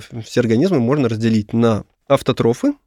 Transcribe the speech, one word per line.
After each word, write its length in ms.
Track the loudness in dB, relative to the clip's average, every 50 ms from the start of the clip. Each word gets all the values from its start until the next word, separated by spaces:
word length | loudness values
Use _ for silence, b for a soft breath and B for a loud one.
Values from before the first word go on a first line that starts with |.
| -4 -8 -14 -16 -12
все 140 | -6 -2 -2
организмы 400 | 0 2 2 2 2 2 2 0
можно 300 | 0 0 0 0 0 0
разделить 440 | -2 0 0 0 0 0 0 -2 -2
на 300 | 0 2 2 0 0 -4 _ _ _ _ 0
автотрофы, 680 | 0 0 0 0 -2 0 0 0 0 0 -2 -4 -4 _ _